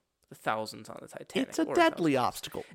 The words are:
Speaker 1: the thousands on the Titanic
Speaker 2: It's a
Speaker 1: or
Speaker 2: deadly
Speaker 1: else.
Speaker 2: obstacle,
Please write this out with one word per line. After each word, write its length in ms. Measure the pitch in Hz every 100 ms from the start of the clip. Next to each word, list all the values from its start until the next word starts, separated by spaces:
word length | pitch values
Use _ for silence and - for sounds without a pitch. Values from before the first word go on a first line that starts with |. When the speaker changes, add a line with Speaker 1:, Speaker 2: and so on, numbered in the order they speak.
| _ _ -
Speaker 1:
the 60 | -
thousands 540 | - 110 110 113 110
on 80 | -
the 60 | -
Titanic 420 | - - - 269
Speaker 2:
It's 100 | -
a 60 | 311
Speaker 1:
or 80 | -
Speaker 2:
deadly 400 | 330 330 165 131
Speaker 1:
else. 120 | 117
Speaker 2:
obstacle, 380 | - - - -